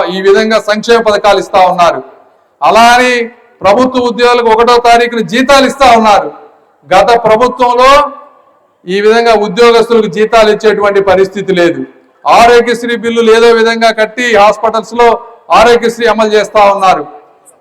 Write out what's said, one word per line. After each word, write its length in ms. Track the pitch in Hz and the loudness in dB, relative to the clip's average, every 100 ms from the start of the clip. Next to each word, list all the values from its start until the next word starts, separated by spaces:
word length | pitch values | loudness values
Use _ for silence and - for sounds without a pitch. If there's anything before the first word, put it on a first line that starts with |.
| 175 | -2
ఈ 40 | 185 196 | -2 0
విధంగా 320 | 208 220 220 208 | 0 0 -2 -2
సంక్షేమ 300 | 214 214 233 226 | -6 0 0 0
పథకాలు 340 | 208 202 196 | 0 0 0
ఇస్తా 160 | 180 196 185 | -2 0 0
ఉన్నారు. 300 | 175 165 127 - - _ _ _ _ 151 | 2 -2 -2 -10 -20 _ _ _ _ 0
అలా 140 | 208 233 | 2 2
అని 200 | 247 254 240 233 - _ _ | 2 0 -2 -6 -12 _ _
ప్రభుత్వ 400 | 185 214 254 254 240 | -2 0 0 -2 -4
ఉద్యోగులకు 400 | 214 240 240 233 | -2 0 0 0
ఒకటో 200 | 226 240 240 240 | 0 2 2 2
తారీఖున 340 | 233 240 233 170 | 2 0 -4 -4
జీతాలు 340 | 233 262 277 254 | -4 0 2 0
ఇస్తా 160 | - 269 226 | 0 2 2
ఉన్నారు. 300 | 220 196 147 - - _ _ _ 143 | 2 0 -2 -12 -20 _ _ _ _
గత 160 | 180 240 233 220 | 0 2 0 0
ప్రభుత్వంలో 680 | 220 247 247 247 240 262 285 285 - - _ _ _ _ _ 180 | 0 0 -2 -2 2 4 4 0 -8 -20 _ _ _ _ _ -8
ఈ 40 | 190 214 | -2 0
విధంగా 260 | 226 233 214 208 | 2 2 0 -2
ఉద్యోగస్తులకు 640 | 180 240 233 220 233 202 185 | 0 2 2 2 0 -2 -2
జీతాలు 340 | 214 226 214 202 | 0 2 2 2
ఇచ్చేటువంటి 440 | 214 202 202 196 196 | 0 0 0 0 0
పరిస్థితి 440 | 185 190 202 190 175 | 0 0 -4 -4 -2
లేదు. 200 | 170 139 131 _ _ _ 139 185 | -2 -2 -10 _ _ _ -2 2
ఆరోగ్యశ్రీ 540 | 233 240 226 233 240 233 | 2 2 0 -4 -6 -6
బిల్లులు 260 | 233 226 226 226 | -4 -2 2 2
ఏదో 100 | 233 233 | 2 2
విధంగా 300 | 226 226 226 220 | 0 0 -2 -2
కట్టి 260 | 214 220 240 208 | -4 -4 -2 2
హాస్పిటల్స్ 520 | 208 208 226 220 214 233 | 2 0 -4 -4 -6 0
లో 80 | 233 214 - - - 175 | 0 0 -6 -20 -2 0
ఆరోగ్యశ్రీ 460 | 233 233 233 226 233 | 2 0 -2 -4 -4
అమలు 200 | 214 214 208 | -2 -2 -2
చేస్తా 240 | 202 214 202 | -2 0 0
ఉన్నారు. 300 | 196 190 160 143 - _ _ _ _ | 2 -2 -2 -6 -18 _ _ _ _